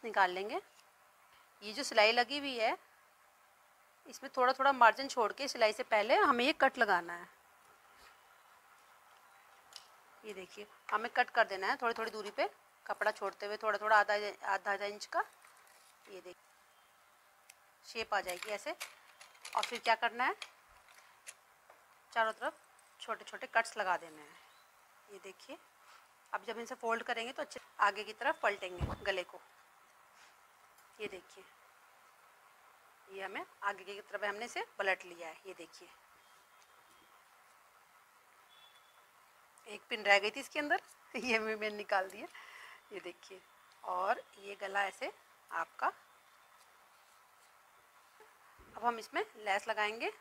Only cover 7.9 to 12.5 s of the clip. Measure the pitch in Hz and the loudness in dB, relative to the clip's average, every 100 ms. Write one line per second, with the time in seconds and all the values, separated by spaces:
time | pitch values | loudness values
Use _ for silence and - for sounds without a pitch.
7.9 | - - - - - - - - - - | -20 -20 -20 -20 -20 -20 -20 -20 -20 -20
8.9 | - - - - - - - - - - | -20 -20 -20 -20 -20 -20 -20 -20 -20 -20
9.9 | - - - 214 190 180 202 208 - - | -20 -20 -18 -14 -14 -14 -16 -18 -16 -2
10.9 | 208 233 269 247 240 214 196 190 277 240 | -2 2 2 4 2 2 0 -2 0 -2
11.9 | 233 220 214 208 226 381 | -2 -4 -6 -6 -2 -4